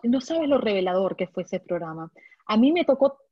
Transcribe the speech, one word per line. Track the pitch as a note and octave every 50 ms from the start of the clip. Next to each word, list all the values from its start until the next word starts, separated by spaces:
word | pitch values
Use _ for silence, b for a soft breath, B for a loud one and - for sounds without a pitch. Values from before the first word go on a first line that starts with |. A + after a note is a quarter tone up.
| -
no | A#3 B3 C4+
sabes | C4 - E4 E4 D#4+ C#4
lo | C#4+ B3+
revelador | - A3 G3+ F#3+ F#3 F#3 F3+ F#3 F#3+ F#3 F#3
que | - F#3
fue | F3 - - F3
ese | - - F3+
programa. | F#3 - F3+ E3+ E3+ D#3+ D#3+ D#3+ D#3+ E3 _ b b b b b b
A | b G#3+ G#3+
mí | A#3 C#4 D#4+
me | F4+ D#4+
tocó | - C4+ C4+ C#4 C#4 C#4 _ _ _